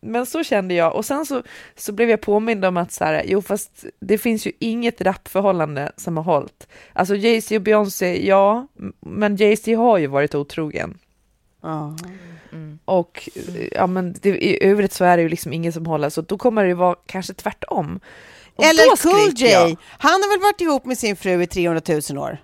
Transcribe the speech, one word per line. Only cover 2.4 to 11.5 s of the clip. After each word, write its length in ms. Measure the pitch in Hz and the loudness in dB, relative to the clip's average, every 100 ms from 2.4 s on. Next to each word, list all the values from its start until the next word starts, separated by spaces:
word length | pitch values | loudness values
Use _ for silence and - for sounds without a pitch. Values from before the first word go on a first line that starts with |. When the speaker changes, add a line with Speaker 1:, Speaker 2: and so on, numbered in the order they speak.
| 220 220 185 | 0 0 0
Speaker 1:
om 120 | 180 | -2
att 140 | 170 | -4
så 120 | - | -4
här, 200 | 160 156 - | -2 -2 0
jo, 160 | 196 | -2
fast 440 | 190 208 - _ - - | -2 -6 -6 _ -20 -18
det 160 | 190 208 | -2 0
finns 300 | 240 220 208 | 0 -2 -4
ju 40 | - | -6
inget 420 | 226 226 233 - | -6 -2 -4 -2
rapförhållande 880 | 185 190 - 190 202 185 151 147 143 - | -2 -4 -4 -2 0 0 -2 -4 -8 -10
som 200 | - 160 | -6 -6
har 60 | |
hållit. 440 | 160 151 - _ - - - | 0 0 -2 _ -20 -20 -12
Alltså, 220 | - 180 202 | -4 -2 0
Jay-Z 400 | 214 226 - 214 | 2 2 0 -2
och 60 | |
Beyoncé, 640 | 196 214 202 - 185 180 196 | 2 2 2 -2 -2 -2 2
ja, 400 | 196 196 226 269 _ | 4 4 2 -4 _
m-, 140 | - - | -16 -14
men 360 | - 135 208 196 | -12 -2 -2 2
Jay-Z 400 | 208 202 - 226 | 2 2 2 2
har 220 | 240 208 | 4 4
ju 100 | 143 | 2
varit 280 | 139 147 147 | 0 0 -2
otrogen. 640 | 143 - 156 - 85 - _ _ _ _ _ | -4 -6 -6 -6 -8 -10 _ _ _ _ _